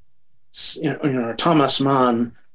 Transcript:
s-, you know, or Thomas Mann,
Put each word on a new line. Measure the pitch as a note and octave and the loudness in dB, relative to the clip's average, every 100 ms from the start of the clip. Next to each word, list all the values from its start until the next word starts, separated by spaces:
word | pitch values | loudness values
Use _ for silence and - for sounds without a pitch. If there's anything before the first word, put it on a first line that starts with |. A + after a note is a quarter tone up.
| - - - - - | -20 -20 -20 -20 -18
s-, | - - - | -10 -8 -4
you | D#3 | -4
know, | B2+ D3+ C3 A#2 | -4 -2 -2 -4
or | |
Thomas | A2+ F3 D#3+ C3+ - | -2 2 2 2 2
Mann, | C#3 C#3 B2 A#2 A#2+ - - | 2 2 2 2 -2 -6 -20